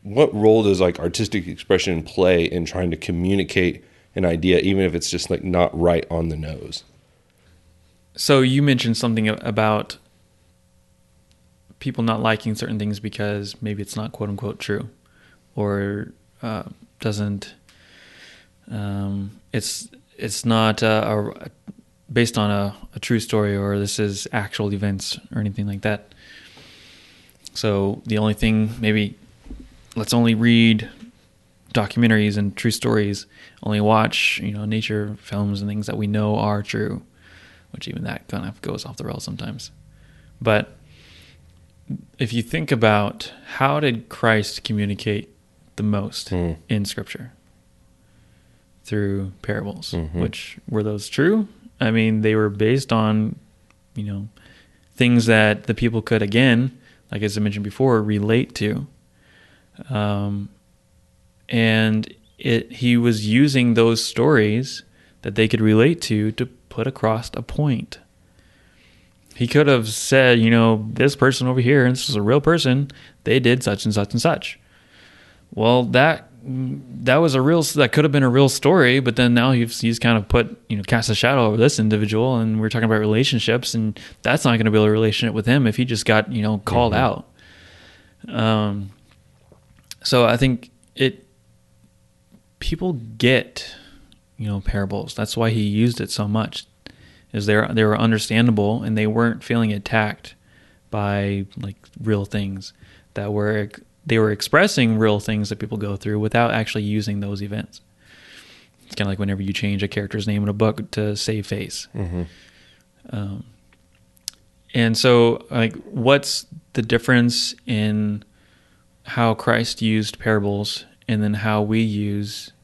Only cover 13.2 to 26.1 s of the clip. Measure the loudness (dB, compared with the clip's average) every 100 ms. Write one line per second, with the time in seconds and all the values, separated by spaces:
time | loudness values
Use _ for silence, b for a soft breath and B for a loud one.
13.2 | -4 -4 -8 -10 -8 -8 -8 -8 -10 -8
14.2 | -6 -6 -8 -10 -6 -6 -6 _ _ b
15.2 | b b _ -6 -2 -2 -2 -6 -8 -16
16.2 | _ _ -8 -8 -10 -18 -20 _ -6 -4
17.2 | -4 -6 -10 -20 _ B B B B B
18.2 | B B B _ -14 -10 -8 -6 -6 -6
19.2 | -8 -12 _ -8 -6 -10 -14 -20 _ -12
20.2 | -8 -6 0 2 2 2 2 2 0 -2
21.2 | -4 -8 -18 _ -20 -20 _ _ _ 0
22.2 | 0 0 0 0 -4 -8 -16 -14 -4 -2
23.2 | 0 0 0 0 -2 -2 -2 -2 -4 -4
24.2 | -6 -6 -6 -4 -4 -2 -2 -4 -6 -12
25.2 | -10 -6 -6 -6 -6 -4 -4 -6 -8